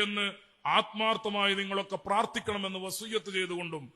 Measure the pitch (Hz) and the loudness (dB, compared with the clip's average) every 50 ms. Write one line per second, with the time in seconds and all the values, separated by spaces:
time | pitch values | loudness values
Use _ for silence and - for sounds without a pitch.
0 | 208 208 208 208 202 202 185 - - _ _ _ _ 143 156 202 214 - - 208 | 6 4 0 -2 -2 -2 -4 -6 -16 _ _ _ _ 4 4 4 4 2 -2 0
1 | 220 220 226 208 220 214 202 208 202 196 196 190 196 196 196 202 196 - 196 185 | 2 2 2 2 0 0 2 2 4 4 4 2 0 0 -2 -2 -2 -2 -4 -6
2 | - 196 202 208 233 220 - 233 - - 208 202 196 190 190 190 185 190 180 - | -2 2 4 4 4 2 0 -4 -4 -2 -2 -2 -2 -4 -4 -6 -6 -6 -6 -6
3 | 208 220 220 214 - 202 190 185 185 175 175 175 175 170 160 156 135 120 - | -6 -2 -2 -4 -2 -2 -2 -2 0 0 -2 -4 -4 -4 -6 -6 -8 -10 -16